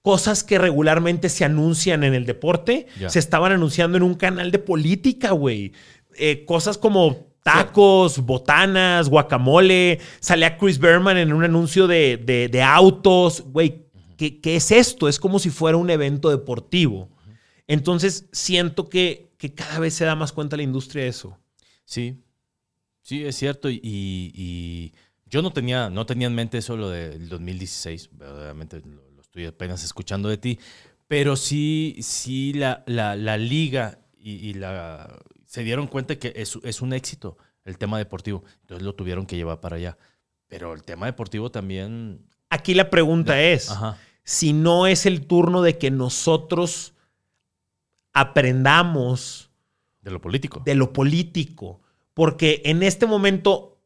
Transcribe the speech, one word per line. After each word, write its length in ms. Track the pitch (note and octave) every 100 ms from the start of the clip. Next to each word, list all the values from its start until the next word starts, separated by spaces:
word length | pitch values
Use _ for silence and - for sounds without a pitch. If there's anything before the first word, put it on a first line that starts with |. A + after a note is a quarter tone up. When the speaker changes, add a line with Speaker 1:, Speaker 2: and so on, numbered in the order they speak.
Speaker 1:
Cosas 420 | - F#3+ G#3+ G#3
que 140 | - G3
regularmente 680 | F3+ D3 D#3 D#3+ E3+ F3 F3+
se 160 | - D3
anuncian 580 | D3+ D#3+ D#3+ F#3 D#3
en 100 | C#3
el 120 | C3 B2
deporte, 600 | - D#3 E3+ E3+ C4 - -
Speaker 2:
Ya. 100 | B2+
Speaker 1:
se 100 | -
estaban 320 | E3 E3 F3+
anunciando 460 | F#3+ D#3+ D#3+ E3+ F3+
en 60 |
un 100 | F3+
canal 380 | F3 F#3 F3+ F3+
de 80 | G3
política, 720 | G3+ D#3+ D3+ F#3+ C4 B3+ G#3+
güey. 420 | F3 C#3 G#2+ G2 - - _ _ -
Eh, 280 | D3+ C#3+ -
cosas 320 | E3+ F3+ G#3
como 340 | A3 G3 E3
Speaker 2:
Sí. 60 | C3 - _
Speaker 1:
tacos, 760 | - D#3+ F#3+ G3+ G3+ F#3+ F3+ C#3+
botanas, 880 | B2 B2+ B2+ D3+ G3 F#3 F#3 F3 D3
guacamole. 920 | D3+ C#3+ B2+ B2+ D#3+ F#3+ F#3 F3+ E3 - -
Salía 380 | - F3 D#3+ E3
Chris 220 | G3+ C#3+
Berman 380 | E3 F3 F#3+ F#3
en 160 | D#3+
un 100 | D3+
anuncio 440 | E3+ E3 E3 F3 F#3
de, 300 | E3+ C#3 A#2+
de, 240 | A#2 B2 A#2+
de 140 | B2
autos. 800 | C3+ D#3 F#3+ F#3+ G3 F3+ F3+ E3 C3+
Güey, 340 | C#3 E3 E3 _ - _ _
¿qué, 240 | D3+ A#2
qué 140 | D#3+ E3
es 160 | -
esto? 360 | A3 A#3+ - D3
Es 120 | C#3+
como 200 | F#3+ G3
si 100 | F3+
fuera 280 | - D#3+ E3
un 120 | F3
evento 400 | D#3 C#3 C#3 D#3+
deportivo. 720 | C#3 C#3 A#2+ - F3+ D3+ F#2+
Speaker 2:
Ujú. 280 | F#2 _ G#2 A2 _ _ -
Speaker 1:
Entonces, 600 | D3+ D3 F3 F#3+ F#3+ -
siento 580 | - - F3+ F3 - -
que, 420 | F3+ F3+ - _ _
que 160 | D3
cada 260 | - - D#3+
vez 140 | D#3+
se 120 | D#3+ D#3+
da 100 | D#3
más 160 | D3
cuenta 260 | - D3 D3+
la 60 |
industria 400 | C#3 C3 C3 D3
de 60 | B2+
eso. 280 | - G2+ G2 _ _ _ _ _
Speaker 2:
Sí. 360 | - A#2+ C3 _ _ _ _ _ _ _ _
Sí, 220 | - C#3+
es 120 | D3 C3
cierto. 340 | C#3+ C#3 C#3+
Y, 60 | A#2+
y, 480 | A#2 G2+ F#2+ F#2 F2+
y 600 | - F2+ F2 E2+ E2+ E2+ _ _ _ _
yo 140 | C#3
no 100 | F3
tenía, 380 | D3+ A#2+ B2+ A2
no 160 | F#2 A2+
tenía 220 | B2 B2
en 80 | A#2
mente 220 | A#2 A#2
eso, 180 | G#2+ A2+
lo 120 | G2+
del 400 | F2 E2 D2+ E2
dos 100 | F2
mil 160 | F2 F#2
dieciséis. 500 | F2+ - E2+ E2 - D2
Obviamente 640 | C#2 C#2+ D2+ D2+ D#2 D#2+
lo, 280 | D2 C#2+ C2+
lo 100 | C#2+
estoy 240 | _ F2 E2
apenas 380 | - F2+ F2+
escuchando 440 | D#2 - F#2+ G2 G#2
de 80 | G#2
ti. 220 | B2 A2+ - - _ _ _
Pero 280 | D3 C#3+ C3+
sí, 640 | - D3 D3+ D#3 D#3 -
sí 520 | A#2 - B2+ C3 C#3
la, 300 | C#3+ C3+ B2 -
la, 280 | A#2 G#2 G2+
la 220 | G#2+ G#2+
liga 600 | A#2 D3+ D#3 C3 A2 - _ _
y, 140 | G#2+ G2+ G#2+
y 40 | G2
la, 640 | F#2+ F#2+ E2 D#2 D#2 - _ _ _
se 180 | -
dieron 220 | A2+ B2 D3
cuenta 300 | C3+ C3 C#3+
que 160 | A#2+ A2
es, 220 | G#2+ A2+
es 180 | A#2+ A2
un 120 | B2+
éxito 440 | C3 - - G2 - _ _
el 140 | - F#2
tema 220 | G#2 G#2+
deportivo. 440 | G#2 F#2 A2 G2 _ _
Entonces 220 | _ F2
lo 120 | G2 G2
tuvieron 320 | F2+ F2+ F#2+
que 80 | F2
llevar 240 | E2 D#2+
para 140 | E2+ E2+
allá. 220 | F2 E2+ _ _ _ _ _
Pero 260 | F2+ E2+
el 80 | D#2
tema 220 | C#2+ E2+ A#2
deportivo 460 | B2+ G#2 G#2+ A#2+
también 720 | A2+ F#2+ F#2+ G2 A#2 A2+ F#2 _ _ _
Speaker 1:
Aquí 240 | E3 -
la 160 | F3+ F#3
pregunta 440 | E3+ D#3 E3 D#3+
Speaker 2:
de-, 200 | C#3 D#3+
Speaker 1:
es, 160 | D3+ -
Speaker 2:
ajá. 280 | G2+ A2+ G2 _ _
Speaker 1:
si 300 | - - D#3+
no 340 | D3+ D#3+ F3 F#3
es 180 | F#3 G3
el 220 | F3 C#3
turno 340 | F3 F3 F3+
de 160 | E3+ E3
que 140 | C3+
nosotros 1000 | C3+ B2+ - - D#3 D#3+ E3+ E3+ - - _ _ _ _ _ _ _ _ _ _ _ _
aprendamos 1400 | C#3+ C3+ D3+ B2+ C3 C3 D#3+ F3 D3+ B2 B2+ - - - _ _ _ _ _
Speaker 2:
De 100 | G2
lo 100 | F2+
político. 400 | E2 C3+ C#3+ - C3
Speaker 1:
de 100 | C#3
lo 180 | B2+
político. 880 | - C3+ E3 E3 E3 C#3+ - F#2+ F2+ _ _ _
Porque 480 | - D#3+ D#3+ D#3 D3 D3
en 160 | E3
este 240 | F#3+ F#3+ A#3
momento 720 | G#3 G3 F#3+ G3 F#3 - _